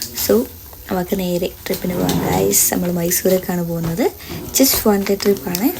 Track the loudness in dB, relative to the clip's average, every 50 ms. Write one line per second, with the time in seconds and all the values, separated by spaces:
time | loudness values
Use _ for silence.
0 | -10 -8 -6 -2 2 4 4 4 4 0 -6 -16 -20 -20 -20 -14 -8 -4 -4 -2
1 | -2 -2 -2 -2 -2 0 -2 -2 -2 -4 -6 -8 -6 -4 -4 -4 -4 -4 -2 -2
2 | 0 0 0 0 0 2 2 2 2 2 2 2 2 2 2 0 0 0 0 0
3 | 0 0 0 2 2 4 2 2 2 0 -2 -2 -2 -2 -2 -2 -2 -2 0 0
4 | 0 0 -2 -4 -14 -12 -12 -10 -8 -2 2 2 4 4 2 2 2 2 2 2
5 | 2 0 0 0 2 2 2 0 0 -4 -2 0 0 0 0 -2